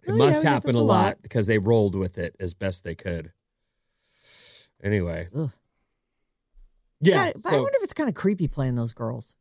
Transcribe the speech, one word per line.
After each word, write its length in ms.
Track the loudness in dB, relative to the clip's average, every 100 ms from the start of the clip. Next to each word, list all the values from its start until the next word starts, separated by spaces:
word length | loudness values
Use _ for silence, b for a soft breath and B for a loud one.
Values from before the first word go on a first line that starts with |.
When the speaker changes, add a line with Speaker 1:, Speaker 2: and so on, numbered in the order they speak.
Speaker 1:
It 80 | -2
Speaker 2:
Oh, 60 | 2
Speaker 1:
must 20 |
Speaker 2:
yeah, 200 | 4 4
we 40 |
get 60 | 4
Speaker 1:
happen 140 | 2 0
Speaker 2:
this 80 | 2
Speaker 1:
a 40 |
Speaker 2:
a 40 |
Speaker 1:
lot 220 | 4 4 2
Speaker 2:
lot. 160 | -2
Speaker 1:
because 240 | -4 -2 2
they 100 | 0
rolled 380 | 4 4 2 0
with 240 | -4 -6
it 160 | -10 _
as 140 | -10
best 300 | -6 -8 -6
they 100 | -10
could. 380 | -10 -8 -8 -10 _ _ _ _ _ _ _ B B B B B B B _
Anyway. 440 | -2 -2 -2 -6 -8 -6
Speaker 2:
Ugh. 140 | -8 -8 _ _ _ _ _ _ _ _ _ _ -20 _ _ _
Speaker 1:
Yeah, 300 | 4 4 2
Speaker 2:
God, 80 | -2 0
I 40 |
Speaker 1:
so 100 | 0
Speaker 2:
wonder 140 | 2 -2
if 60 |
it's 100 | -2
kinda 180 | -4 -4
creepy 340 | 0 -2 0 -2
playing 280 | -2 -2 -2
those 180 | -4
girls. 420 | -6 -8 -8 -12 _